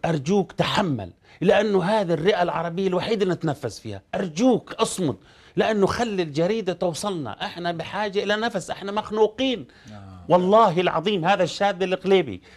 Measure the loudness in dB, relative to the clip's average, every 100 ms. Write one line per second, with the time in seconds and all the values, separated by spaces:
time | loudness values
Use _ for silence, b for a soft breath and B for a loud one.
0 | -4 -2 0 0 0 -2 -2 0 0 -2
1 | -6 -16 b b 4 4 4 2 2 0
2 | 0 0 2 2 2 -2 -4 -2 0 0
3 | 0 0 0 0 -2 -2 -6 -8 -12 -12
4 | -8 -6 -4 0 2 2 0 -4 -2 -2
5 | -4 -4 b b b b 0 2 0 0
6 | -2 -2 -2 0 0 -2 -4 -2 -4 -4
7 | -6 -6 -6 -8 -10 -6 -6 -6 -6 -6
8 | -4 -2 -2 -2 -2 -4 -8 -10 -6 -6
9 | -2 2 2 2 -2 -2 -8 B B -20
10 | -18 -8 2 4 6 6 6 4 2 0
11 | 0 0 2 2 0 0 -2 0 -2 -2
12 | 2 2 2 -6 B